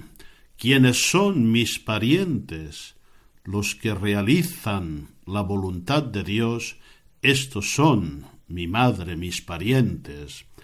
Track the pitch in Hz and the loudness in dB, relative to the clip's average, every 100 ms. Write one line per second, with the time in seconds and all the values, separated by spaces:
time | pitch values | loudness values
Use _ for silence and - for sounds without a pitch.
0 | - - - - _ - 120 135 127 120 | -12 -20 -20 -20 _ -4 2 6 6 4
1 | - 180 202 175 113 117 113 - - 107 | 2 4 2 2 4 4 2 -4 -4 -2
2 | 113 170 190 123 - 80 78 - - - | 2 2 2 -4 -6 -10 -12 -14 -18 -20
3 | _ - _ _ - 101 101 - 110 101 | _ -20 _ _ -6 -4 -4 -4 -4 -2
4 | 104 101 101 170 170 - 113 98 85 76 | 0 2 4 2 2 -4 -4 -4 -4 -8
5 | 73 - - 101 92 98 92 90 87 147 | -12 -18 -6 -4 -2 -2 -4 -6 -2 0
6 | 127 101 87 107 117 117 - - - - | 0 -6 -2 0 0 -2 -6 -14 -20 -20
7 | _ - 131 139 135 104 - - 156 139 | _ -2 2 2 0 -6 -4 4 4 4
8 | 80 71 - - - 87 85 107 127 92 | 0 -8 -16 -20 -12 -8 -4 2 2 0
9 | 85 85 90 - - 85 101 135 107 82 | -6 -6 -6 -8 -8 -6 0 2 2 -2
10 | - 73 73 - - - | -10 -14 -16 -18 -20 -20